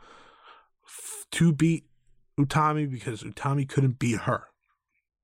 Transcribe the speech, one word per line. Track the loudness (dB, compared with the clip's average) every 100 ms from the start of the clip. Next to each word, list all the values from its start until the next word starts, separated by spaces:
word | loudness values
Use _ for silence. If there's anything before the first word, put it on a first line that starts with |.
| -16 -20 -20 _ -20 -20 _ _ -20
f-, | -18 -16 -16 -6
to | 2 4
beat | 4 2 0 -6 _ _ _ _ -2
Utami | 0 2 2 0 -2
because | -6 -8 -8
Utami | -10 -6 -2 -2 0
couldn't | 2 2 2
beat | 0 0
her. | -2 -4 -6 _ _ _ _ _ _ _